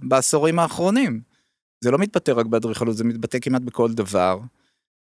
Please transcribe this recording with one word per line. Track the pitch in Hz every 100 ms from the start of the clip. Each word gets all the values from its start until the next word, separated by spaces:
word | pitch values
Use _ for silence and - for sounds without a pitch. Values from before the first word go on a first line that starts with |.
בעשורים | 131 135 - 156 156 170
האחרונים. | 160 - 180 226 240 113 - _ _ _ _ _
זה | 120
לא | 139
מתבטא | 208 - -
רק | 120 113
באדריכלות, | 113 113 110 117 110
זה |
מתבטא | 117 117 113 127
כמעט | 123 127
בכל | 123 - 117
דבר. | 113 95 98 90 92 123 _ _ _ _ _